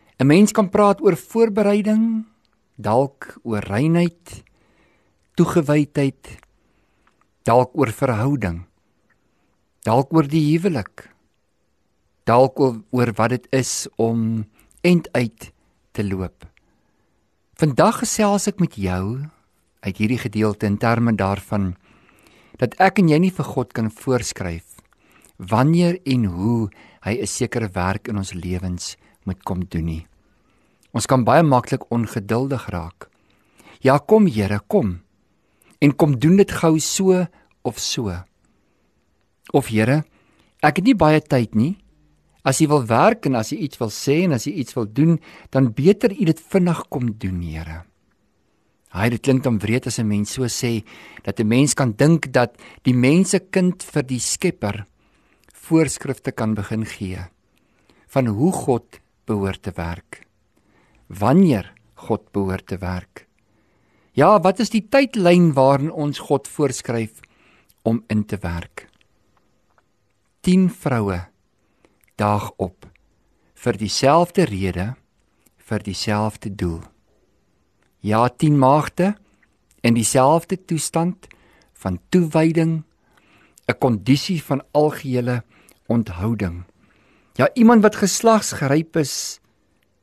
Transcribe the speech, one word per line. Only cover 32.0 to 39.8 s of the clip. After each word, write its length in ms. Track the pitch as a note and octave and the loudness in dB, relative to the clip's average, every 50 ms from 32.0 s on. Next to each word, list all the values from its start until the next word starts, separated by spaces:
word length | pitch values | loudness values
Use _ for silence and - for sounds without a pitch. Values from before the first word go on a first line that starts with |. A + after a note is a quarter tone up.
| A2+ G#2+ - A#2+ G2 G2+ A2+ A#2 C3 C#3 C#3 A#2 - - | -4 -4 -6 -8 -4 -2 -2 -2 -2 -2 -4 -6 -8 -8
raak. 420 | F#2 F2 E2 E2+ - - - _ _ _ _ _ _ _ _ _ _ _ - - - - | -8 -8 -8 -10 -14 -18 -20 _ _ _ _ _ _ _ _ _ _ _ -20 -20 -14 -2
"Ja, 180 | - C3 C3+ D3 | 2 2 2 2
kom 280 | - - G#3+ A3 G#3 | 2 4 4 4 4
Here, 340 | F3+ A#2 G#2+ G2+ F#2+ G#2 G2+ - | 4 2 0 -2 0 -2 -4 -4
kom. 340 | - - G3+ C#3 G2+ F2+ F2 - _ _ _ _ _ _ _ _ _ _ _ _ _ _ - | -2 -2 0 0 0 -4 -6 -12 _ _ _ _ _ _ _ _ _ _ _ _ _ _ 2
En 160 | - C#3+ C#3 | 2 2 4
kom 220 | - E3+ D3+ C#3+ A#2 | 4 2 2 2 2
doen 180 | A#2 D#3+ F3+ | 2 4 6
dit 140 | G3 G3 - | 6 4 2
gou 280 | - - - E3 D#3 D#3+ | 2 -2 0 2 2 2
so 480 | - - - - G3 F#3+ F#3 F3+ F3+ E3+ _ _ _ _ _ _ - | 0 -4 -4 -2 2 2 2 2 0 -4 _ _ _ _ _ _ -10
of 160 | - - - | -10 -8 -8
so." 380 | - - - - A#2+ G2+ F2 F2 F2+ _ _ _ _ _ _ _ _ _ _ _ _ _ _ _ _ _ _ _ _ _ _ _ _ - - | -8 -8 -6 -6 -6 -6 -6 -8 -12 _ _ _ _ _ _ _ _ _ _ _ _ _ _ _ _ _ _ _ _ _ _ _ _ 0 0
Of, 140 | D3 C3 | 0 0
"Here, 380 | - A2 G#2+ | 0 0 0